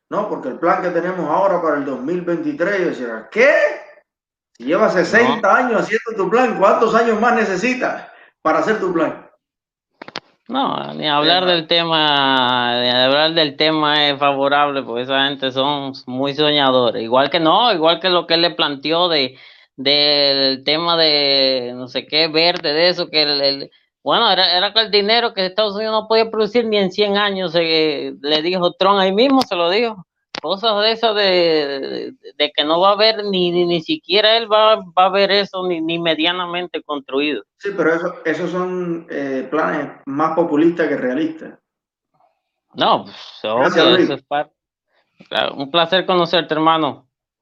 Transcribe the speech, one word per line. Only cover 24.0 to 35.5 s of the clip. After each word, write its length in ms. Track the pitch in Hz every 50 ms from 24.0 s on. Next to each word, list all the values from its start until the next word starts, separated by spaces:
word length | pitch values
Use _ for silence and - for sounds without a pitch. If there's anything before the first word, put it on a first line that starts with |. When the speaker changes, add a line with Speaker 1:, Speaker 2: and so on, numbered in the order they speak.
Speaker 2:
bueno, 280 | _ 135 156 202 233 220
era, 260 | 185 175 185 175 175
era 160 | 180 190 202
que 80 | 208 220
el 100 | 226 202
dinero 440 | 196 208 202 208 226 233 233 233 -
que 100 | 190 185
Estados 300 | 185 185 - 220 208 196
Unidos 160 | 208 220 220
no 160 | 220 220 214 214
podía 220 | 226 220 226 226
producir 340 | 220 220 214 208 214 247 226
ni 140 | 226 214 208
en 120 | 196 180
cien 260 | - - 208 202 196 202
años, 340 | 208 202 196 190 185 170 156
eh, 600 | 175 170 165 160 160 156 156 143 139 135 135 135 135
le 180 | 135 143 151 151
dijo 300 | 151 175 185 185 175 175
Trump, 260 | 180 - 190 190 202 196
ahí 120 | 185 190
mismo 300 | 190 208 247 285 269 269
se 120 | - - 202
lo 140 | 175 170 170
dijo. 340 | 185 214 240 226 214 190 165 _ _ _ _ _ - -
Cosas 400 | - 151 185 196 214 226 208 202 208
de 80 | 220
esas 240 | 226 226 233 226 208
de, 60 | 208 202
de, 880 | 190 180 180 170 165 160 156 147 139 139 135 135 139 131 - - 123 - _ _ - - -
de 140 | 147 143 -
que 80 | -
no 160 | 147 151 160 170
va 100 | 185 196
a 20 |
haber 320 | 208 196 214 220 220 208 208
ni, 260 | 202 196 185 180 175
ni, 160 | 170 180 175
ni 140 | 175 175 170
siquiera 540 | 160 - 156 156 - - 175 208 208 214 226
él 100 | 233 233 208
va, 260 | 214 214 220 214 220
va 300 | 202 190 180 165 185 185
a 20 | 190
ver 240 | 185 202 202 190
eso 340 | 196 202 196 190